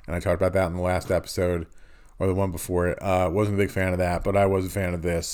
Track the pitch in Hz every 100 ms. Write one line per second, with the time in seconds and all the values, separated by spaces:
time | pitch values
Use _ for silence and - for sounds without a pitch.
0 | - 87 98 87 92 95 90 87 90 90
1 | - 87 - - 90 87 82 - - -
2 | - - 95 92 98 85 - 90 87 -
3 | 98 92 90 101 104 101 98 98 92 90
4 | 90 87 101 101 98 95 92 101 90 87
5 | 87 85 -